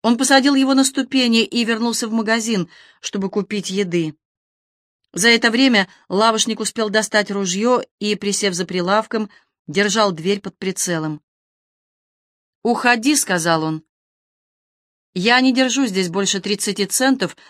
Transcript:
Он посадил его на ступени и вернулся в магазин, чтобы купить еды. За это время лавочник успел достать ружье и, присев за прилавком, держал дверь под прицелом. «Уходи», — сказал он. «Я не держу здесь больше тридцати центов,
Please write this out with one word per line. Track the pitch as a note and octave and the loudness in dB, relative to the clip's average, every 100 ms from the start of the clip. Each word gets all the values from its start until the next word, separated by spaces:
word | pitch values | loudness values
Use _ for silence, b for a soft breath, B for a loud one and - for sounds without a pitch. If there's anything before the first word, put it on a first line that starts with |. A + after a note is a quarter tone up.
| A3+ | 0
Он | A#3 | 0
посадил | C4 C4+ C4+ C4+ | 4 4 4 2
его | C4+ | 4
на | C4+ | 2
ступени | C4+ - C4+ C4+ B3 A3+ | 2 -2 -2 0 2 2
и | A3 A#3+ A3+ | 2 -2 -2
вернулся | A3+ A#3 A3 A3+ | -2 -2 -4 -4
в | |
магазин, | A3+ A3 A#3 A3+ G3+ E3 b b b | -4 0 -2 0 -4 -4 b b b
чтобы | - G3+ F#3+ | -10 -6 -4
купить | G#3 G3 G#3 F#3 | -4 -4 -6 -4
еды. | F#3+ G3 F3 D#3 D3 _ _ _ _ _ _ _ _ _ | -4 -2 -2 -2 -8 _ _ _ _ _ _ _ _ _
За | F3 A3+ | 0 2
это | A#3 A#3 | 4 2
время | A#3 C4+ A3+ F#3 b b | 4 4 4 0 b b
лавочник | F#3 A3+ A3 A3+ G#3+ | 2 2 2 -2 -4
успел | G#3+ - G#3+ | -6 -4 -2
достать | G#3+ A3 G#3+ G3+ | -2 0 -2 -2
ружье | G3+ F#3+ F#3 A#3 B3 - _ | -4 -4 -2 0 0 -2 _
и, | G#3 G3+ | -4 -4
присев | G3+ G3 G3+ | -4 -2 -2
за | F3 F3+ | -4 -4
прилавком, | F3+ F3 G#3 G#3+ A3+ G#3 b b _ - | -4 0 0 0 -6 -6 b b _ -6
держал | D#3+ G#3 G#3 G#3 | -2 0 2 0
дверь | D#3+ E3+ G3+ | 0 -4 -4
под | G3 _ | -6 _
прицелом. | F#3+ F#3 - E3 D#3 D3+ _ _ _ _ _ _ _ _ _ _ _ _ _ _ | -8 -4 -4 -4 -4 -8 _ _ _ _ _ _ _ _ _ _ _ _ _ _
«Уходи», — | A3+ A#3+ B3 A#3+ A#3+ D4 | -2 0 2 2 2 0
сказал | - F3+ E3 D#3+ | 0 -2 2 0
он. | D#3+ D#3+ _ _ _ _ _ _ _ _ _ _ _ _ _ | 0 -6 _ _ _ _ _ _ _ _ _ _ _ _ _
«Я | F3+ G3+ B3 | -2 2 4
не | C4 | 4
держу | B3 C4 C4+ B3+ | 4 2 2 0
здесь | F#3+ F3+ | 0 -2
больше | F3+ F#3+ G3 | -2 -2 -4
тридцати | G3 G3+ - G3 F#3+ | -4 -4 -4 -4 -4
центов, | - C4 C4 F3 - | 0 2 2 -2 -8